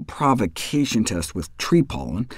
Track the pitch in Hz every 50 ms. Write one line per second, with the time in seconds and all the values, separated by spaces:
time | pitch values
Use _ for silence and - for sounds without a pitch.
0 | 156 - - - 147 139 - - 107 85 - - - - - 147 143 127 - 113
1 | 110 - 95 85 82 - - 92 82 - - - - - 170 170 - - - -
2 | 65 60 73 98 127 - -